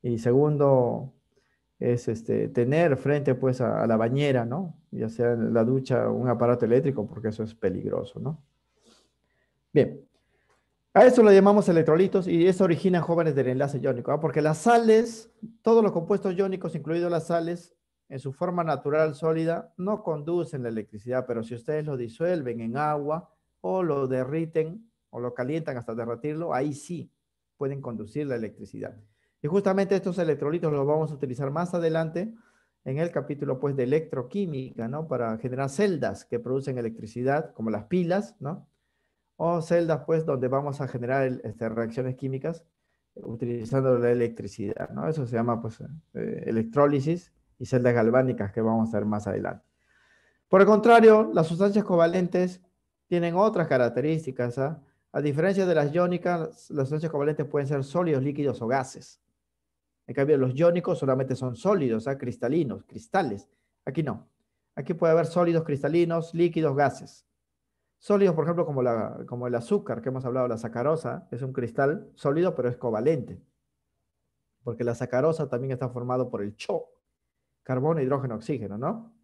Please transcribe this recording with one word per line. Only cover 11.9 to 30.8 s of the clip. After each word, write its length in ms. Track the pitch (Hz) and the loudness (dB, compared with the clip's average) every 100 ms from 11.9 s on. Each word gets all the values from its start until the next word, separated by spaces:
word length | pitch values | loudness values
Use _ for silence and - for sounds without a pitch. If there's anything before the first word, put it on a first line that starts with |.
| 160 190 190 180 | 4 4 2 2
y 200 | 165 175 | 4 4
eso 160 | 185 | 4
origina, 380 | 190 165 190 180 | 2 4 2 2
jóvenes, 340 | 156 170 165 139 | 2 2 2 2
del 120 | 127 | 0
enlace 320 | 127 143 139 | 0 -2 0
iónico, 320 | 139 120 117 | -2 -2 -2
¿ah? 100 | 143 | -2
Porque 200 | 160 156 | 0 2
las 180 | 151 156 | 0 2
sales, 680 | 233 233 226 220 240 - - _ - - | 4 6 8 6 4 -6 -18 _ -18 -4
todos 220 | - 233 | 4 4
los 80 | 214 | 4
compuestos 440 | 170 165 202 196 180 | 0 -2 -2 0 -2
iónicos, 400 | 196 185 180 160 | -2 -2 -6 -8
incluidos 360 | 135 165 175 | -4 -2 0
las 160 | 170 160 | -2 0
sales, 480 | 170 165 175 - _ _ _ _ | -2 -2 -6 -12 _ _ _ _
en 120 | 135 | -10
su 120 | 139 | -10
forma 320 | 131 180 175 | -6 -4 -2
natural 520 | 160 139 143 151 160 143 | -2 -2 0 2 0 0
sólida, 580 | 160 160 160 165 - - | -2 0 0 -4 -6 -8
no 280 | 180 214 | -4 -4
conducen 600 | 196 151 147 175 165 139 | -4 -6 -2 -2 -2 -6
la 60 | 120 | -6
electricidad, 560 | 113 104 107 117 127 127 | -6 -8 -12 -4 -4 -2
pero 180 | 117 | -6
si 120 | 113 120 | -6 -10
ustedes 280 | - 151 | -6 -6
lo 140 | 151 135 | -4 -6
disuelven 640 | 117 113 170 180 127 117 | -8 -4 -2 -2 -4 -6
en 160 | 113 123 | -6 -2
agua 520 | 151 151 143 160 - _ _ _ | -2 -2 -2 -6 -6 _ _ _
o 240 | 185 185 | -4 -2
lo 240 | 175 143 131 | 0 0 0
derriten 840 | 127 127 156 165 160 156 202 - _ _ | -2 -2 -4 -2 -2 -4 -6 -18 _ _
o 100 | 117 | -10
lo 140 | 120 | -8
calientan 420 | 120 127 160 151 127 | -6 -4 -4 -4 -8
hasta 200 | 120 117 | -8 -8
derretirlo, 580 | 117 117 151 156 170 | -6 -6 -6 -6 -4
ahí 200 | 127 147 | -2 -2
sí 380 | 139 - 170 123 _ _ _ _ _ | -6 -10 -12 -12 _ _ _ _ _
pueden 240 | 139 139 | -6 -6
conducir 460 | 131 113 101 147 147 | -8 -10 -8 -6 -4
la 80 | 120 | -4
electricidad. 600 | 107 - 104 107 104 - - _ _ _ | -6 -10 -16 -12 -12 -14 -20 _ _ _
Y 60 | 147 | -2
justamente 480 | 190 196 190 196 196 | 0 2 0 2 0
estos 220 | 190 175 | 0 -2
electrolitos 540 | 160 143 143 170 165 | -2 0 -2 -2 -2
los 160 | 147 | 0